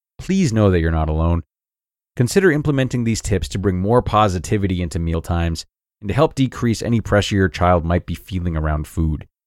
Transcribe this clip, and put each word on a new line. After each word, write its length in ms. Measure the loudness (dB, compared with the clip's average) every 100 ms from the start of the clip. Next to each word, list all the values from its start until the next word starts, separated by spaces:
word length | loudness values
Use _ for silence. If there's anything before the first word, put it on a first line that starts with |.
| _ -12
please 340 | -4 0 2
know 200 | 2 4
that 80 | 4
you're 100 | 2
not 200 | 0 0
alone. 340 | 0 2 0 -4 _ _ _ _ _ _ -2
Consider 360 | 0 4 4
implementing 520 | 2 0 0 0 -2
these 180 | -2 -2
tips 260 | -2 -2 -2
to 100 | -4
bring 200 | -2 0
more 220 | 2 2
positivity 800 | 2 2 2 0 -2 -2 0 -2
into 160 | -4 -4
mealtimes 680 | -2 -4 -2 -2 -2 -4 -10 _ _ _
and 60 | -4
to 80 | 0
help 180 | 0
decrease 480 | 0 -4 -2 -2 -2
any 180 | 0 -2
pressure 360 | 2 0 2 2
your 120 | 2
child 380 | 2 2 2 2
might 220 | -2 -2
be 80 | -10
feeling 420 | -8 -6 -4 -2
around 300 | -2 -2 -4
food. 400 | -2 -2 -2 -8 _